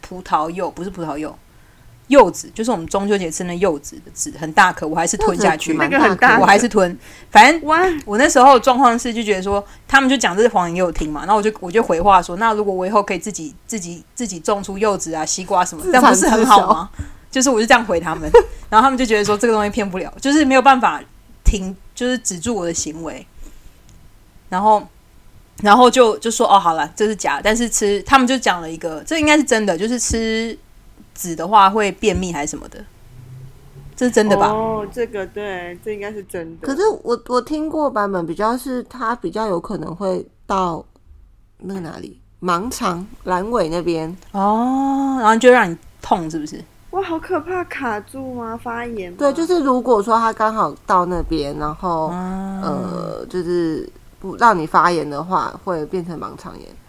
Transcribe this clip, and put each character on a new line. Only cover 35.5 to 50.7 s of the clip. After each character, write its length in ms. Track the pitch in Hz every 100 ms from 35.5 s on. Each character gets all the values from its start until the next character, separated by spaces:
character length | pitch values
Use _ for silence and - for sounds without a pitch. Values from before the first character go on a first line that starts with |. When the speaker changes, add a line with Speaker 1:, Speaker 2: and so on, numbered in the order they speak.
| 185 175 175
Speaker 3:
这 80 | 220
应 80 | 208
该 120 | 202
是 120 | 214
真 340 | 190 185 165 165
的。 60 | -
Speaker 2:
可 80 | 277
是 60 | 427 -
我， 180 | - 233 -
我 140 | 247
听 280 | 247 302 311
过 220 | 311 285
版 180 | 220 202
本 160 | 190 170
比 80 |
较 240 | 165 214 247
是， 240 | 277 254
它 300 | - 247 226
比 160 | 233 180
较 180 | 165 220
有 120 | 175
可 180 | - 180
能 160 | 156
会 320 | 175 196 180 - _ -
到 360 | 196 185 165 - _ _ - - _ _ _
那 140 | 180
个 80 | 190
哪 180 | 165 -
里， 200 | - - _ _
盲 300 | 180 175 226
肠、 340 | - 220 170 196 - -
阑 180 | 180 202
尾 180 | 240 165
那 140 | 170
边。 340 | 170 165 160 185 -
Speaker 1:
哦， 840 | 196 196 220 247 262 277 269 277 262
然 80 | 220
后 80 | 226
就 160 | 247
让 180 | 247 196
你 80 | 170 - -
痛， 300 | - 214 165
是 80 | 160
不 60 | 151
是？ 180 | - 175 _ -
Speaker 3:
哇， 120 | 359
好 160 | 381 320
可 200 | - 359
怕！ 220 | 311 370 349
卡 340 | - 262 208
住 340 | 202 269 262
吗？ 240 | 247 226 226
发 200 | 247 233
炎 280 | 240 226 180
吗？ 60 | 180
Speaker 2:
对， 120 | 285
就 120 | 269 330
是 140 | 359
如 200 | 277 254
果 220 | 247 226
说 160 | 202 226
它 140 | 226
刚 220 | - 220 220
好 180 | 170